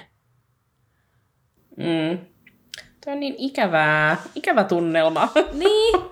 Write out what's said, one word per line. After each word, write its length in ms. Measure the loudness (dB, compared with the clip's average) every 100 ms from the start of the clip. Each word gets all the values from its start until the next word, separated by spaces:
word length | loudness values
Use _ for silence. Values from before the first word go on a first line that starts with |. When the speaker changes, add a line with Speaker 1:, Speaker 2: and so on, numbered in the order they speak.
| -10 _ _ _ _ _ _ _ _ _ _ _ _ _ _ _ _ -8
Speaker 1:
Mm. 400 | -4 -2 -2 -4 -8 _ _ _ _ -20 -20 _ -10
Toi 80 |
on 60 | -6
niin 160 | -6 -6
ikävää, 800 | -6 -2 0 2 2 2 2 0 -6 -6
ikävä 280 | 0 2
tunnelma. 680 | 2 2 0 2 2 2 0 2
<laughs> 80 | 0
Speaker 2:
Niin. 420 | 0 2 2 2 0 -2